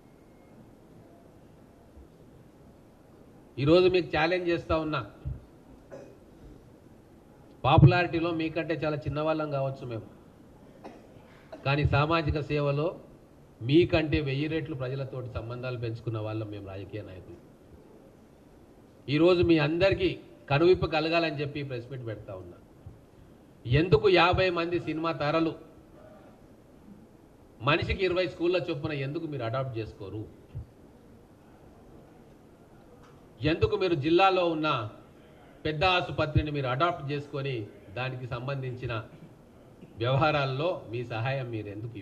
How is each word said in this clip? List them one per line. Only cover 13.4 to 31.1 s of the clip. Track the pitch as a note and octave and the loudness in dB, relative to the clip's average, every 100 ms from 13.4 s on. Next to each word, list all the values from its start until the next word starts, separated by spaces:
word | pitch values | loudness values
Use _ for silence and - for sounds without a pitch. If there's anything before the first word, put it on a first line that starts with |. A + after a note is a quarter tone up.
| - - | -20 -10
మీకంటే | A#2 D#3+ F3 E3 D#3 D#3 C#3+ | 4 4 6 2 0 -2 -2
వెయ్యి | C3+ D#3 | -2 -2
రెట్లు | D#3+ C#3+ C3+ | -4 -6 -8
ప్రజలతోటి | C3 C3+ C3 C3 A#2 | -6 -6 -8 -8 -8
సంబంధాలు | A#2 A2+ B2 B2+ A#2+ | -10 -8 -8 -8 -6
పెంచుకున్న | A#2 A#2 A#2+ A2 | -6 -6 -6 -6
వాళ్ళం | G#2+ A2 G#2 | -4 -6 -8
మేము | G#2 F#2+ | -10 -12
రాజకీయ | G2 F#2 G#2+ | -12 -10 -12
నాయకులు. | F#2+ F#2 E2+ F2 - - - - - - - - - - - - - - - - - | -12 -16 -18 -20 -20 -20 -20 -20 -20 -20 -20 -20 -20 -20 -20 -20 -20 -20 -20 -16 -4
ఈరోజు | D3+ F3 F3 | 4 6 6
మీ | E3+ D#3+ | 6 4
అందరికీ | D3 E3+ G3 F3 F3 - - - - | 4 4 2 4 0 -2 -12 -20 -2
కనువిప్పు | C#3 F3 F3+ F#3 | 4 6 4 2
కలగాలని | D#3 D#3+ E3+ D#3+ C#3+ | 0 0 0 0 -2
చెప్పి | C#3 C#3+ | -6 -6
ప్రెస్ | C3 A#2+ - | -8 -8 -10
మీట్ | B2+ A2+ | -10 -10
పెడతా | G#2 - F#2 | -10 -12 -14
ఉన్నా. | F2 - - - - - - - - - - - A#2 | -14 -20 -20 -20 -20 -20 -20 -20 -20 -20 -20 -14 0
ఎందుకు | C#3+ F3+ A3 G#3 | 2 6 6 6
యాభై | E3+ E3 F#3+ F#3 | 6 6 4 2
మంది | E3+ E3+ F3 | 2 -2 -2
సినిమా | D#3 D#3 E3 | -4 -4 -2
తారలు | D3 D3 D#3+ E3 - - - - - - - - - - - - - - - - - - - - - | -2 0 2 0 -2 -16 -20 -20 -20 -20 -20 -20 -20 -20 -20 -20 -20 -20 -20 -20 -20 -20 -20 -20 -6
మనిషికి | B2+ E3+ E3+ G#3 F#3 | 0 0 0 0 0
ఇరవై | F3 F3 | 0 -2
స్కూళ్ళ | - F3 F3+ | -2 0 0
చొప్పున | F3 C#3+ D#3+ C#3+ C3+ | -2 -6 -4 -4 -6
ఎందుకు | D#3+ D#3+ | -6 -8
మీరు | C#3 | -6
అడాప్ట్ | A2+ C3+ C3 A2+ | -4 -4 -4 -6
చేసుకోరు? | G#2+ - F#2+ G#2+ G#2+ - - - - - - - - | -8 -10 -12 -10 -12 -16 -16 -16 -16 -20 -20 -20 -20